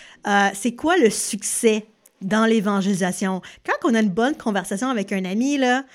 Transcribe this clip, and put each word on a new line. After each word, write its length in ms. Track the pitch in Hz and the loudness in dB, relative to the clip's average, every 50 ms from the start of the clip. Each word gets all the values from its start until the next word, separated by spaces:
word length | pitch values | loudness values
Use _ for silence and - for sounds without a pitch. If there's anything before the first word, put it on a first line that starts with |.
| - - - - - | -20 -20 -18 -8 -4
Euh, 220 | 208 202 202 196 196 | 0 2 2 2 2
c'est 220 | 196 - - 240 233 | 0 -2 -4 -4 -2
quoi 220 | - - 311 359 370 | -2 0 2 4 6
le 100 | 247 202 | 4 4
succès 760 | - - - - - 196 - - - - - 220 214 220 208 - _ _ _ _ _ - | 4 2 -6 -6 -6 -6 -6 -6 -4 0 2 2 2 0 -2 -8 _ _ _ _ _ -10
dans 240 | 196 185 208 220 226 | -4 -2 0 2 4
l'évangélisation ? 960 | 226 226 226 185 208 202 196 180 202 202 170 190 180 185 - 208 190 190 180 - - - - - | 4 4 2 2 2 0 0 2 0 0 0 0 -2 -2 -2 -4 -4 -4 -4 -8 -12 -20 -12 -6
Quand 260 | - - 587 - 349 | -6 -4 -2 0 2
on 40 | 226 | 2
a 60 | 226 | 2
une 100 | 220 202 | 2 2
bonne 260 | 175 220 233 277 302 | 2 2 0 0 0
conversation 520 | - - 226 202 190 180 - 202 196 254 262 | -2 -4 -4 -4 -4 -4 -4 -6 -4 -4 -2
avec 200 | 262 214 196 - | -2 -2 -4 -4
un 120 | 208 190 190 | -4 -4 -4
ami, 320 | 180 196 220 254 277 285 | -2 -2 -2 0 0 0
là, 280 | 277 262 247 247 262 269 - | 2 2 2 2 0 -2 -8